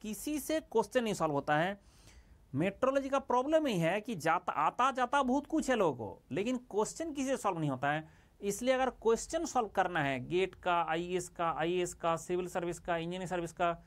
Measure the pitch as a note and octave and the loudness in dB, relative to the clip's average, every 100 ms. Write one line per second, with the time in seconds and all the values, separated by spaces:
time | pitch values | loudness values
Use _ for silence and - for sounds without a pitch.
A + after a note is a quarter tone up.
0 | G#3 G#3+ - D4+ - D#4 - A3+ A3 B3+ | -10 -8 -4 -4 -2 -4 0 0 2 0
1 | A3+ E3 D#3+ C#3 C3+ D3+ F3+ G3+ - - | 0 0 0 0 2 2 2 -2 -14 -20
2 | - - - - - B2+ F#3 G3 B3+ C#4 | -20 -20 -20 -20 -6 -2 0 2 2 2
3 | C4+ C#4 - A#3+ C4+ D#4+ D4 F#3+ E3 G3+ | 2 -2 2 0 4 2 4 2 2 0
4 | G#3 G3 D#3+ E3+ - - D#3+ - B3+ B3+ | -4 -2 2 0 0 0 0 2 2 2
5 | B3 C#4+ B3+ C#4 C#4+ D#4 - B3 F3 B2 | 2 2 2 0 0 0 2 4 4 2
6 | G#2 - - C#3 A3 B3+ - G3 - - | -6 -10 -6 -4 -2 -4 -2 -2 -2 -2
7 | E4 C#4+ C4 B3+ G#3 F3 D3 B2+ C#3+ D3+ | -6 -4 -2 0 0 0 0 0 0 -2
8 | D#3 - _ - G3+ G3 B3 C4 B3+ - | -4 -20 _ -8 -6 -2 0 2 0 0
9 | A3 A3+ - E4 E4 A3+ G#3 - F3 F3 | 0 0 0 -4 -2 -2 -2 0 0 2
10 | C#3 C3 C3 F3 F#3 - F#3 F3 D#3+ E3 | 0 -2 -2 0 -2 -2 0 0 0 -2
11 | F3 F3+ F3+ - E3+ C#3+ E3 F3+ F3 - | -2 -4 -4 -4 -2 0 0 0 -2 -2
12 | E3+ E3 D#3+ F3+ F3+ F#3 E3+ E3+ - E3+ | -2 -2 -2 -4 -2 -4 -4 -6 -4 -4
13 | E3 F#3 F3+ F3+ E3+ - F3 E3+ | -2 -6 -4 -4 -4 0 0 0